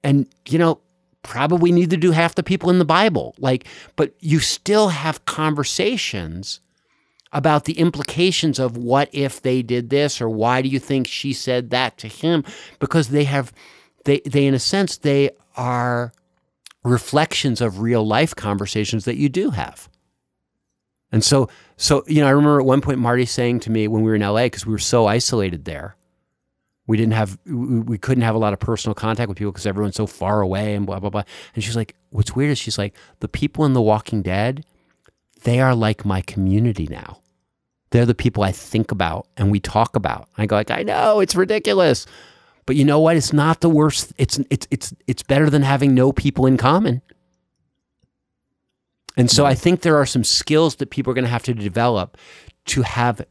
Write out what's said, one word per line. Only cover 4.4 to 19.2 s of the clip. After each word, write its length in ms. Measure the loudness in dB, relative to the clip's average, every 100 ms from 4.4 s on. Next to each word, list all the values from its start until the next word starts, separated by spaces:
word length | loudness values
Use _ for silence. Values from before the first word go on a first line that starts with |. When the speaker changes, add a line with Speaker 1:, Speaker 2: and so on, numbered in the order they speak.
| 0 -6 0 2 2
Speaker 1:
have 360 | 0 -4 -6 -8
conversations 1300 | -4 -2 -2 -4 -2 -2 -2 -6 -6 -8 -10 -12 -14 _ _ _ _ _ _ _
about 340 | -2 0 0 -2
the 120 | 0
implications 800 | 0 0 -8 0 0 2 -2 -2
of 180 | -4 -4
what 320 | 0 0 0
if 320 | -2 -4 -4
they 180 | -2 -2
did 300 | -2 -4 0
this, 280 | 0 0 -2
or 80 | -4
why 360 | 0 0 0
do 40 | 0
you 120 | -4
think 260 | -2 -2 -2
she 260 | -6 -6
said 380 | -6 -2 -4 -2
that 260 | -2 -2 _
to 120 | -18
him? 360 | -6 0 0 -2 -14 -20 _
Because 300 | -2 0 0
they 140 | 0
have, 300 | 0 -2 -4 -12 -20 -20 _ _ -2
they, 140 | -2
they, 260 | 0 0 2
in 80 | 2
a 40 |
sense, 380 | 0 -2 -2 -2
they 320 | 0 2 2 -2 _ -8
are 560 | -4 -2 -2 -2 -6 _ _ _ _ _ -20 _
reflections 760 | -2 -2 0 0 0 -2 -2 -2
of 200 | -4 -2
real 220 | -2 0
life 300 | 2 0 0
conversations 720 | -2 -4 -4 -4 -4 -4 -4 -4
that 100 |
you 120 | -2